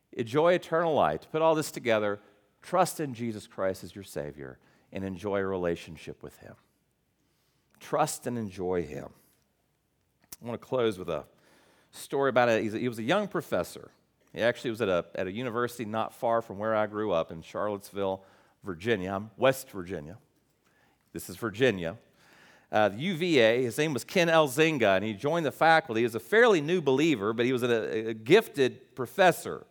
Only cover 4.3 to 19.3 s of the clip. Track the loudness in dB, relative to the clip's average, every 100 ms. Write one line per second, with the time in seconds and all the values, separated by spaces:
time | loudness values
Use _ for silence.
4.3 | -10 -16 -18 _ _ _ -8 -8 -6 -2
5.3 | -2 -2 -2 -2 -2 -6 -16 -16 -16 -18
6.3 | -20 -20 -20 _ _ _ _ _ _ _
7.3 | _ _ _ _ _ -4 -2 -2 -4 -6
8.3 | -6 -8 -6 -2 -2 -2 -8 -12 -18 _
9.3 | _ _ _ _ _ _ _ _ _ _
10.3 | -16 -10 -10 -6 -2 0 -2 -6 -6 -8
11.3 | _ _ _ _ _ _ -20 -6 -2 2
12.3 | 4 4 4 0 -2 -4 -4 0 0 0
13.3 | -6 -2 -2 -2 -8 -20 _ _ _ _
14.3 | 0 0 0 -4 -2 0 0 0 -6 -6
15.3 | -6 -6 -4 -4 -4 -6 -4 -4 -4 0
16.3 | 0 0 -4 0 0 0 -2 0 0 0
17.3 | -8 -10 -6 -4 -6 -8 -4 -4 -4 -10
18.3 | _ _ _ -12 -6 -2 -2 -2 -6 -8